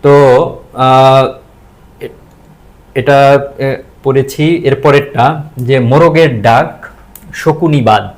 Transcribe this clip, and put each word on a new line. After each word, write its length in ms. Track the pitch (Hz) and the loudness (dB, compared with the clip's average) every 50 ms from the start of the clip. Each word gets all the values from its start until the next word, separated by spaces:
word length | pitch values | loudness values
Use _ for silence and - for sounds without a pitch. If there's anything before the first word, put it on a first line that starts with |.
তো, 140 | - 143 143 143 143 135 123 131 165 - - - - - - | 4 4 4 4 4 4 4 2 0 -2 -8 -16 -20 -20 -8
আহ, 500 | 120 127 131 131 131 135 131 131 135 131 120 - - - _ _ _ - - _ _ - - - _ | -4 0 2 2 4 4 4 4 2 0 -2 -6 -12 -20 _ _ _ -20 -20 _ _ -20 -20 -20 _
এ-, 160 | - - - - - - _ _ - _ - _ _ - _ _ _ _ _ | -18 -18 -18 -20 -20 -20 _ _ -20 _ -20 _ _ -20 _ _ _ _ _
এটা, 220 | 139 120 143 139 139 139 139 139 139 139 - - - | -4 -2 2 2 4 4 4 2 2 0 -6 -10 -8
এ, 100 | 135 135 127 - - - _ _ - | -6 -6 -6 -8 -12 -20 _ _ -4
পড়েছি। 400 | 135 131 135 127 135 - - 151 160 170 160 - | -2 -2 -2 -2 -4 -4 -4 -2 -2 -2 -2 -2
এর 120 | 135 139 139 | -2 -4 0
পরেরটা 440 | - 151 139 143 143 - - - 120 139 160 156 - - - | 0 2 2 2 -2 -2 -4 -2 -2 -2 -2 -4 -12 -14 -10
যে 180 | 131 123 120 135 131 | -8 -4 -2 -2 0
মোরগের 520 | 120 117 131 151 170 165 151 165 165 147 127 110 | 0 0 2 2 2 2 2 2 0 0 0 -2
ডাক 280 | 101 117 113 127 156 165 - - - - - - - _ - - - - - | 0 2 2 2 0 -4 -8 -18 -20 -20 -20 -20 -20 _ -20 -20 -20 -20 -18
শকুনিবাদ 720 | - - 160 151 151 165 160 151 139 117 110 107 104 98 95 - | -6 -4 -4 -4 -2 -2 -2 0 0 0 0 0 0 -2 -6 -16